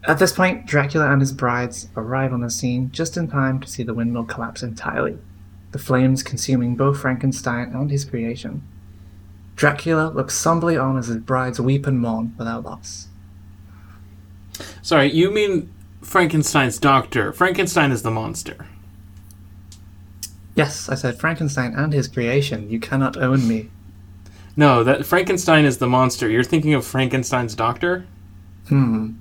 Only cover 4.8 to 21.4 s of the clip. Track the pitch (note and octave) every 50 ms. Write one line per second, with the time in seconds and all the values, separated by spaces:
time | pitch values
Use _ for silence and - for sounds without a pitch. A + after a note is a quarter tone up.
4.8 | - - - - - - - - - - - - - - - - - - - C#3
5.8 | - - C3 B2+ C3 C3 C3 C3 - - - A#2 - - C3+ B2 A#2+ A#2+ B2 A#2
6.8 | C3+ C#3 C#3 C#3 - C3+ B2+ B2 - C3+ B2+ - - B2+ A#2+ A#2+ B2 A#2+ - B2+
7.8 | C#3+ D3 C#3+ C#3 C#3 - - A#2+ A2+ A#2 A#2+ A#2+ - - - - - - - -
8.8 | - - - - - - - - - - - - - - - - - D3 C#3+ C#3+
9.8 | - E3 D#3+ D#3 D#3 D#3+ D#3 C#3 C3+ C#3 - - - E3 E3 E3 D#3+ E3+ E3 C#3+
10.8 | C3 C3+ C3+ C3 A#2 A#2 A#2 A2 A2+ - C3 B2+ B2+ B2+ B2 - A#2+ C3 C#3 C#3
11.8 | C#3 C#3+ C3 B2 A#2+ A#2 A2+ A2+ A2+ A2+ - - A#2+ A2+ A2+ A#2 - - - -
12.8 | - - - - - - - - - - - - - - - - - - - -
13.8 | - - - - - - - - - - - - - - - - - - - -
14.8 | - - E3+ D3+ C#3 D3 - D#3+ F3 G3 G#3 G#3+ G#4 - F#3+ E3 - - - -
15.8 | - - - - - - - F#3+ F3+ D3+ D#3+ D#3 D3 - - D3 C3+ B2 A#2 -
16.8 | - C#3+ C3+ C3 - - - B2 G2+ G2+ G2+ - F3+ F#3 F3+ F#3+ F#3+ - - F3
17.8 | D3+ C#3 B2+ A2+ A2 A#2 A2+ A2 A2+ A2+ - - - - - - - - - -
18.8 | - - - - - - - - - - - - - - - - - - - -
19.8 | - - - - - - - - - - - - - - - - D#3 C#3+ - -
20.8 | - - C3+ C3 - B2+ A#2+ - - D#3 E3 D#3+